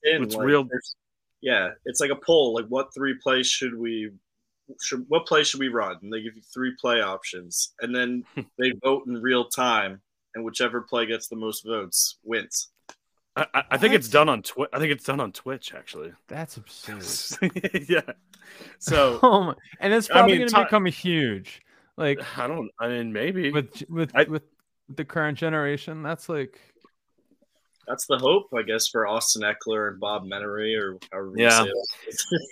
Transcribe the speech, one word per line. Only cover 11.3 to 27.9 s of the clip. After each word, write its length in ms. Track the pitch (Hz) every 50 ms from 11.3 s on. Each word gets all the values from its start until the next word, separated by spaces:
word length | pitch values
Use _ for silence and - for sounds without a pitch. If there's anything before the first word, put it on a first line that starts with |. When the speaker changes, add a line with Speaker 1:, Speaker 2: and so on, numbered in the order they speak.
| 117
Speaker 1:
most 280 | 113 110 110 107 - -
votes 520 | 110 113 107 98 87 - - - - - _ -
wins. 460 | 110 117 110 95 - - - - - _ _ _ _ - _ _ _ _ _ _ _ -
Speaker 2:
I, 100 | 131 123 - -
I, 80 | 135 131 - 131
I 60 | 135
think 160 | 196 220 220
it's 140 | 185 123 110
Speaker 3:
What? 40 | 123
Speaker 2:
done 160 | 147 156 156
on 140 | 131 107 -
Twi-, 240 | - - 127 143 - -
I 60 | 135
think 100 | 156 151 139
it's 120 | - -
done 160 | - 135 143
on 100 | 123 101 -
Twitch, 400 | - - 131 135 139 - - -
actually. 380 | - - - - - 78 85 - _ _ -
Speaker 3:
That's 280 | - 151 165 - -
absurd. 460 | - 104 - - - - 110 107 101 90 - - - - - - - 190 175 -
Speaker 2:
<laughs> 360 | 185 - 190 - 185 143 139
Yeah. 120 | 175 160 - - - _ _ _ - - - - - - - - - -
So 400 | - - 160 151 139 131 120 117
Speaker 3:
<laughs> 20 | -
Oh 220 | 247 208 202 185
my, 100 | 165 - - - - - -
and 140 | - 196 214
it's 180 | 233 208 -
Speaker 2:
I 40 | -
Speaker 3:
probably 240 | - - 196 185 175
Speaker 2:
mean, 100 | 247 240
Speaker 3:
gonna 160 | 220 208 196
Speaker 2:
Ti- 0 |
Speaker 3:
become 220 | - 214 214 190
huge. 760 | 180 - - - 180 170 160 143 117 104 98 92 - - - _ _ _ _ _ _ _
Like, 220 | - 156 143 143 139 - - -
Speaker 2:
I 120 | - 123 127
don't, 220 | 160 165 117 - - -
I 80 | 113 120
mean, 240 | 123 120 117 113 107
maybe. 400 | 107 123 170 190 185 170 143 147
Speaker 3:
with, 320 | 151 139 - - - - -
with, 220 | 165 165 165 143 -
Speaker 2:
I 100 | 180 156
Speaker 3:
with 180 | 156 156 151 - _ _ _ _ _ _ _ _ -
the 160 | 135 - 151
current 340 | - - 165 151 151 143 -
generation, 640 | 165 160 160 156 143 143 147 139 - - 156 156 151
that's 260 | 147 165 160 - -
like 300 | 170 147 131 - _ - _ _ _ _ _ _ _ _ _ _ _ _ _ _ _ _ _ _ _ _ _ _ _ _ -
Speaker 1:
That's 200 | -